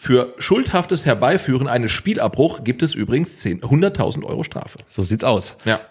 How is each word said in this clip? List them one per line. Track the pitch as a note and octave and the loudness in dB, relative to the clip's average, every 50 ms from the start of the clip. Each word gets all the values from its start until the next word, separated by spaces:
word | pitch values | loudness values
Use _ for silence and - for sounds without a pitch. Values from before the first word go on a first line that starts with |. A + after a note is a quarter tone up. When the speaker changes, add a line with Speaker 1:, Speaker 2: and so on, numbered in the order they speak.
Speaker 1:
für | - - B2+ B2 B2 - - - | 0 4 4 4 4 2 -4 -6
schuldhaftes | - - F#3 A3+ C4 - - F3+ F3 - F#3 E3+ - | -2 0 2 2 2 2 0 0 0 0 -2 0 2
Herbeiführen | D3 B2 G#2+ - B2+ E3+ F#3+ - - C3 C3 C3 C#3+ | 2 2 2 4 2 2 2 2 0 0 0 0 0
eines | A#2+ B2 A#2 A2 | 0 0 0 0
Spielabbruch | - - - F#3+ G#3+ - - G#2+ - - C3+ E3 - - B2+ | -2 -2 -2 -2 0 0 0 0 2 2 2 2 0 -2 -4
gibt | A2 B2+ - | -4 -2 0
es | E3 D#3+ - | -2 -2 -2
übrigens | - G#2 G2 A#2 C#3 F3 - - | -2 -2 0 0 0 0 -2 -4
zehn, | - - G#2+ F2 F2+ - | -6 -4 -4 -4 -4 0
hunderttausend | A#2 C3 D3 F3 G3+ - - - - - - - | 2 4 4 4 4 2 0 -2 -2 -4 -6 -6
Euro | - - - - | -6 -6 -6 -6
Strafe. | - - - - - - - - - | -6 -8 -10 -12 -12 -14 -18 -20 -10
Speaker 2:
So | - - G2 | -6 -4 -2
sieht's | F2 G#2+ A2 - | -2 -2 0 2
aus. | B2+ A#2+ G2+ F#2 - - - - | 2 2 0 0 -4 -8 -6 -2
Speaker 1:
Ja. | A2+ A2 A2 - - | -2 -2 -2 -2 -4